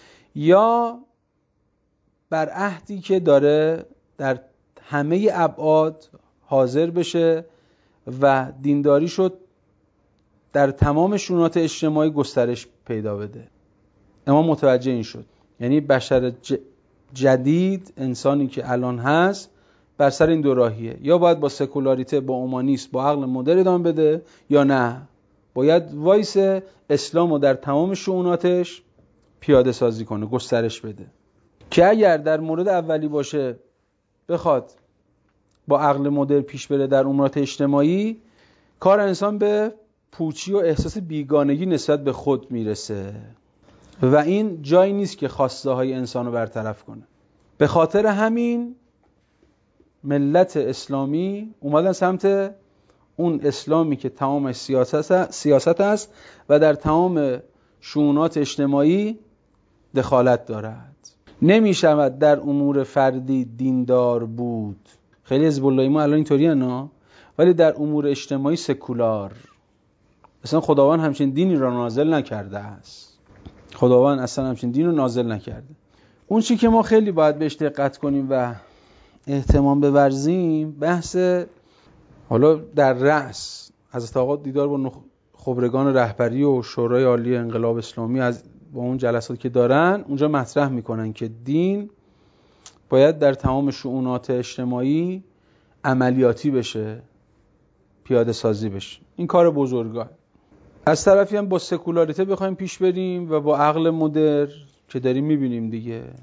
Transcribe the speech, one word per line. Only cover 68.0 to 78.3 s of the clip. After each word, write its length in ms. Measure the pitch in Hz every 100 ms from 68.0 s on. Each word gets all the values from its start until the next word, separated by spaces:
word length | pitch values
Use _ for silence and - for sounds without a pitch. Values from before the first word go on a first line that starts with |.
| 143
اجتماعی 480 | 139 - 139 139 165
سکولار. 760 | - 135 - 120 113 107 98 - - _ _ _ _ _ _ _ _ _
اصلاً 180 | 117 156
خداوند 380 | 160 143 139 165
همچین 300 | 160 139 139
دینی 260 | 135 190 160
را 180 | 131
نازل 400 | 123 120 120 156
نکرده 460 | 156 123 107 98 101
است. 600 | 104 98 - - - _ _ - - - - -
خداوند 440 | 123 123 139 139
اصلاً 260 | 123 - 131
همچین 260 | 123 120
دین 140 | 131 170
رو 60 |
نازل 400 | 160 127 120 120
نکرده. 420 | 107 - - 135 156 _ _ _ _ _
اون 140 | 214
چی 160 | 220 240
که 120 | 233
ما 120 | 226
خیلی 300 | 220 220 208
باید 280 | 165 151 147
بهش 160 | 156 147
دقت 420 | 151 143 139 -
کنیم 300 | 143 139
و 260 | 135